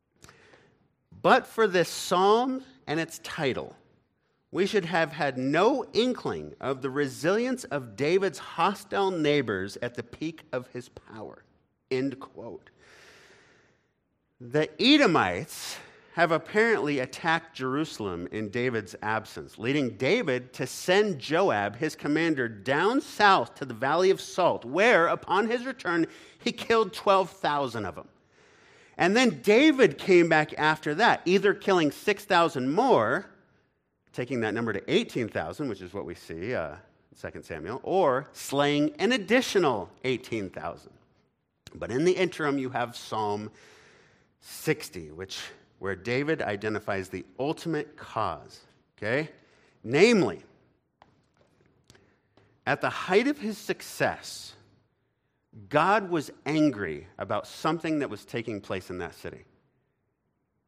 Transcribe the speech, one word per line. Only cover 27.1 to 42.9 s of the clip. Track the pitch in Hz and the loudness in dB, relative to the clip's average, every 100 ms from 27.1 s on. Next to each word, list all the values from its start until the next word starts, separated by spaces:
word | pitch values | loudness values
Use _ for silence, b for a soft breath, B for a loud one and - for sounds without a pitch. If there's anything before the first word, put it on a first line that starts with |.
| 190 185 | 4 2
thousand | - 160 147 135 110 95 | -2 -2 0 -2 -4 -8
of | 78 | -10
them. | - _ _ b b b b b b b | -16 _ _ b b b b b b b
And | 170 226 | 2 4
then | 247 143 | 4 2
David | 190 220 311 269 196 139 | 4 6 6 6 4 4
came | - 180 170 | 6 6 8
back | 156 151 - | 4 2 0
after | 151 156 156 143 | 0 0 -2 2
that, | 226 139 165 | 4 4 4
either | 190 196 | 4 4
killing | 208 - 185 147 | 0 2 2 2
six | - - 202 - | 0 -2 -2 2
thousand | 175 165 135 131 | 4 4 2 0
more, | 170 262 160 110 160 - _ _ _ _ _ _ _ _ | 2 4 4 4 0 -4 _ _ _ _ _ _ _ _
taking | - 127 127 | -8 -4 -2
that | 110 110 | -2 -2
number | 117 | -2
to | 117 - | -4 0
eighteen | 175 226 143 110 | 0 0 -4 -4
thousand, | 104 82 95 143 | -4 -6 -8 -8
which | 95 | -8
is | 90 | -10
what | 95 76 | -10 -10
we | 82 | -12
see, | - 82 104 110 | -12 -10 -6 -6
uh, | 76 | -6
in | 78 - _ _ - | -10 -20 _ _ -16
Second | 90 80 | -14 -14
Samuel, | - 80 82 127 | -12 -12 -10 -10
or | - 185 156 127 139 | -2 2 2 2 -4
slaying | - - 139 143 147 147 - | -14 -4 0 2 2 0 0
an | 196 | 0
additional | 247 180 247 - 196 156 110 85 - | 0 2 2 2 2 2 0 -6 -6
eighteen | 131 120 - 113 95 | -4 -4 -4 -6 -6
thousand. | - 80 - - _ _ _ _ _ _ _ - - | -8 -10 -10 -18 _ _ _ _ _ _ _ -20 -12
But | 82 | -4
in | 123 175 | 0 2
the | |
interim, | 180 180 - 151 139 | 2 -2 -2 -2 -2
you | 127 | -4
have | 117 120 | -4 -4